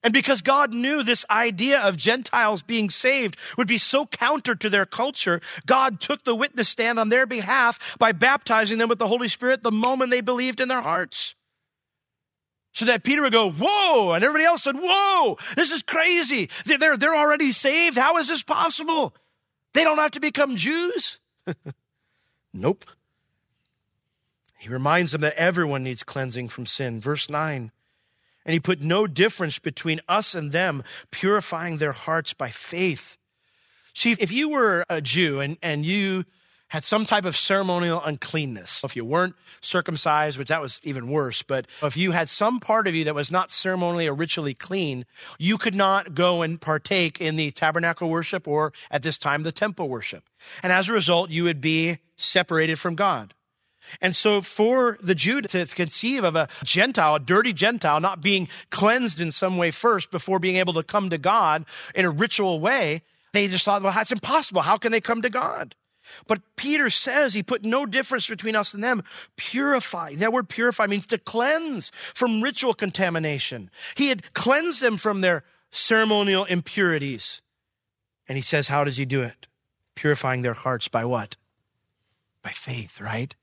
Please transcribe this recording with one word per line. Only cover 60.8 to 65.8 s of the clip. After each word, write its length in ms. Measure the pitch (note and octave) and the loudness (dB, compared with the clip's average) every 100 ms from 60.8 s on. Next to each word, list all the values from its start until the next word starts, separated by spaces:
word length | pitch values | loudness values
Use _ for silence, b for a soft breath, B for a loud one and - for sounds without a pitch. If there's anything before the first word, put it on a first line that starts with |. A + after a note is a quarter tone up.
come 260 | D#3 G#3 F#3+ | -2 -2 -2
to 80 | E3 | 0
God 480 | F3 A3 F3 D3+ D#3 B B | 2 4 4 0 -4 B B
in 100 | - | 0
a 60 | F#3 | 0
ritual 500 | D3 A3+ - G3 D#3+ | 2 -2 0 0 0
way, 400 | F3+ C4+ E3+ D#3+ _ _ _ | 0 2 0 -4 _ _ _
they 160 | G#3 G3+ | -2 0
just 160 | F#3 | 0
thought, 160 | - G3+ | 2 2
"Well, 140 | G3 | 2
that's 180 | F#3+ A3 | 0 -2
impossible. 480 | A3+ - D4+ - F3+ | -4 0 0 2 0
How 160 | D3+ G#3 | 2 2
can 160 | A3+ | 2
they 80 | A3 | 0
come 220 | - A#3 | 0 -2
to 80 | A#3+ | 0
God?" 440 | B3 D3+ - - - | -2 -4 -6 -10 -16